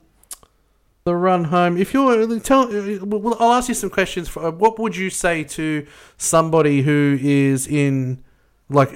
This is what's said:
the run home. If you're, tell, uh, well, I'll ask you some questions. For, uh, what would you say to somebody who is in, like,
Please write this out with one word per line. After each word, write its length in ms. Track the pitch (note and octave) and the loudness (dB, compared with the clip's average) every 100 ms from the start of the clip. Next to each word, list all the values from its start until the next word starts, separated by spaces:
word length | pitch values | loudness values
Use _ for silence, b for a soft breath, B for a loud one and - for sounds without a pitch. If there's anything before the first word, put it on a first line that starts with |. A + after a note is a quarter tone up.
| _ _ _ - _ _ _ _ _ _ | _ _ _ -20 _ _ _ _ _ _
the 100 | F3 | -4
run 300 | F3 F#3 F3+ | 0 2 2
home. 320 | E3 F3 F3 F3 | 2 2 2 0
If 160 | G3+ | 0
you're, 460 | C4+ C4+ A#3 A3+ A3+ | 2 2 2 0 -4
tell, 340 | - C4+ A#3+ | 2 2 2
uh, 320 | G#3 G3+ G3+ G3 | -2 -6 -8 -6
well, 300 | G#3+ G#3+ A3+ | -4 -4 0
I'll 100 | A#3 | 2
ask 160 | B3 B3 | 2 0
you 80 | A#3+ | -4
some 140 | G3 | -4
questions. 400 | - F#3 F#3 E3 | -2 -2 -4 -8
For, 180 | D#3 E3 | -6 -6
uh, 40 | |
what 280 | E3 A3 A3 | 0 0 0
would 160 | A3+ F3 | -4 -4
you 140 | F#3+ | -6
say 340 | - F3+ E3 | -2 -2 -2
to 420 | C#3+ - D#3 D3+ C#3+ B B B | -6 -6 -4 -4 -8 B B B
somebody 640 | - E3 D#3+ D#3+ D3+ C#3+ | 0 2 2 2 4 2
who 340 | C#3 D3 C#3+ C#3 | 2 2 2 2
is 480 | C#3 C#3+ C#3 C3+ - | 2 2 2 0 -2
in, 560 | D3 C#3+ C3+ B2+ B2+ - _ _ _ _ | -2 0 -2 -4 -8 -12 _ _ _ _
like, 240 | C#3 C3+ | 0 0